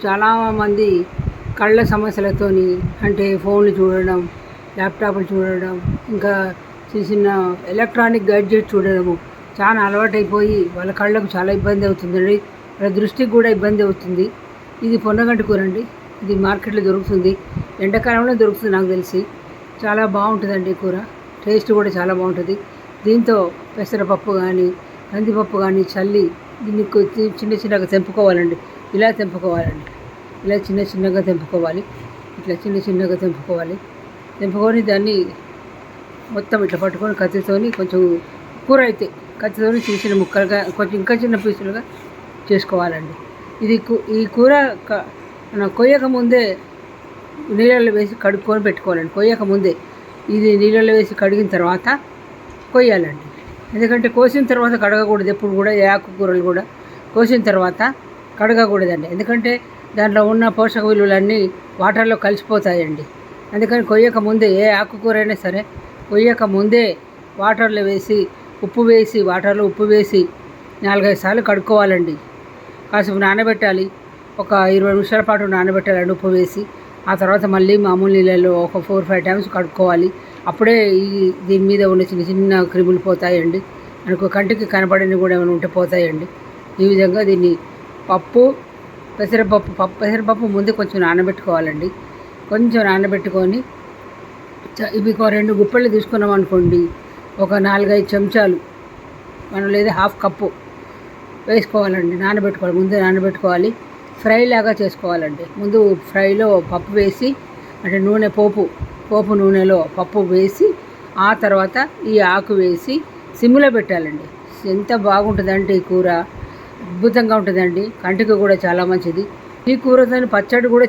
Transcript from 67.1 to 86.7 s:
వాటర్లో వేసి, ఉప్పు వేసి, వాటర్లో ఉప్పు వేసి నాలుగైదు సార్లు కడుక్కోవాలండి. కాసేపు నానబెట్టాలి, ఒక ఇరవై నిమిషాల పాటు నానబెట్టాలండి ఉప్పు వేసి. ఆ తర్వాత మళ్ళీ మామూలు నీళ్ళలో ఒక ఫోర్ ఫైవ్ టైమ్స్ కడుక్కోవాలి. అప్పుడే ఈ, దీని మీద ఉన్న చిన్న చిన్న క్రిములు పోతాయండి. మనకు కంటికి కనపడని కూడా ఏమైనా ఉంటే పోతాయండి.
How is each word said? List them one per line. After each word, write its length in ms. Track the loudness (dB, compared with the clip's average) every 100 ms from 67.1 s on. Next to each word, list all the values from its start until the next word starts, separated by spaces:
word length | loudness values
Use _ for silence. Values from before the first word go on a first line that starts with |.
| -20 -18 -4
వాటర్లో 440 | -2 2 0 0
వేసి, 460 | -2 -2 0 0 0 -6 -20 -10
ఉప్పు 180 | -6 0
వేసి, 400 | 4 6 4 0
వాటర్లో 440 | 0 0 0 2 0
ఉప్పు 180 | 0
వేసి 440 | 4 4 4 2 2 -2 -20 -20 -20 -8
నాలుగైదు 360 | -2 2 2 2
సార్లు 220 | 0 0
కడుక్కోవాలండి. 720 | 0 0 2 4 4 2 0 -4 -12 -20 -20 -20 -20 -20 -4
కాసేపు 240 | -2 0 0
నానబెట్టాలి, 760 | 2 2 0 0 0 0 -4 -8 -20 -20 -14 -12
ఒక 120 | -2
ఇరవై 400 | 2 4 4 4
నిమిషాల 300 | 2 0 0
పాటు 220 | 0 0
నానబెట్టాలండి 680 | 0 0 0 0 0 0 0
ఉప్పు 160 | -2 0
వేసి. 380 | 0 0 -4 -10 -14 -20 -10 -4
ఆ 80 | -2
తర్వాత 300 | 2 2 2
మళ్ళీ 320 | 2 4 4
మామూలు 360 | 2 2 4
నీళ్ళలో 400 | 4 4 4 2 2
ఒక 160 | 0 -4
ఫోర్ 260 | -2 -4 0
ఫైవ్ 200 | -2 0
టైమ్స్ 240 | -2 -4
కడుక్కోవాలి. 580 | -4 -4 0 2 2 0 -2 -14 -10 -8
అప్పుడే 480 | 0 2 4 4 2
ఈ, 360 | 0 0 0 0 0
దీని 180 | 2 4
మీద 180 | 4
ఉన్న 180 | 4 2
చిన్న 200 | 0 -2
చిన్న 420 | -2 0 2 2
క్రిములు 340 | 2 2 2 2
పోతాయండి. 600 | 0 -2 0 0 0 -2 -6 -14 -20 -14
మనకు 280 | -4 -2 0
కంటికి 380 | 0 0 -2 -2
కనపడని 500 | -2 2 2 2 2
కూడా 200 | 2 2
ఏమైనా 160 | 0
ఉంటే 160 | 0 -2
పోతాయండి. 600 | -2 0 0 0 -2 -8 -14 -20 -20 -14